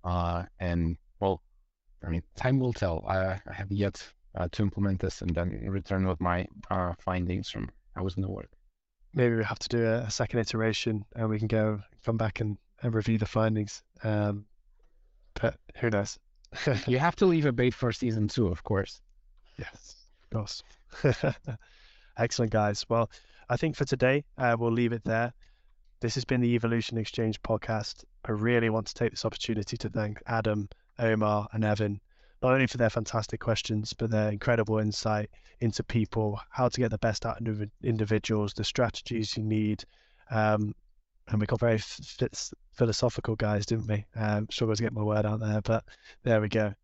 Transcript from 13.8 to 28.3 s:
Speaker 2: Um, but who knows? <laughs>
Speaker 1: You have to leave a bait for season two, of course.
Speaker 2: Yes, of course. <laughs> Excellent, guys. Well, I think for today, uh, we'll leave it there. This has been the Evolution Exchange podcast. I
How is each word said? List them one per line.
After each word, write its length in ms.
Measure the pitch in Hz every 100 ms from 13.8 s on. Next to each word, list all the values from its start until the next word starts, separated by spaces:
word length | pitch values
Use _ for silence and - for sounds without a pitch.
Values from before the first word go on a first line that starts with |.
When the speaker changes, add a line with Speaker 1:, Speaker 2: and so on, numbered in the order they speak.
| _ _
Speaker 2:
Um, 440 | 113 104 104 101 101 _ _ _ _ _ _ _ _
but 220 | - 113 - - -
who 140 | 117
knows? 280 | 107 101 - _ _ _
<laughs> 340 | - - 117 -
Speaker 1:
You 120 | 127
have 180 | 165 -
to 100 | 190
leave 180 | 165
a 80 | 147
bait 220 | 120 123
for 180 | 117 123
season 360 | 113 123 113 104
two, 180 | - 104
of 180 | 85
course. 380 | - 98 98 - _ - _ - - -
Speaker 2:
Yes, 380 | - - - - _ _
of 80 | _
course. 320 | 110 107 - - - - -
<laughs> 320 | 147 120 151 - - 113 - - - - - -
Excellent, 360 | 117 - 117
guys. 320 | 107 104 104 -
Well, 220 | 117 113 - - - -
I 80 | 123
think 200 | 160 143
for 80 |
today, 400 | 139 131 127 139 147 -
uh, 200 | 127 117
we'll 120 | 117
leave 220 | 117 120
it 120 | 117
there. 280 | - 113 120 - - _ _ _ _ _
This 140 | 117
has 100 | 131
been 160 | 120 127
the 140 | 120
Evolution 420 | 120 113 117 110 113
Exchange 460 | 107 - 113 110
podcast. 600 | - 110 - 110 101 - - -
I 80 | -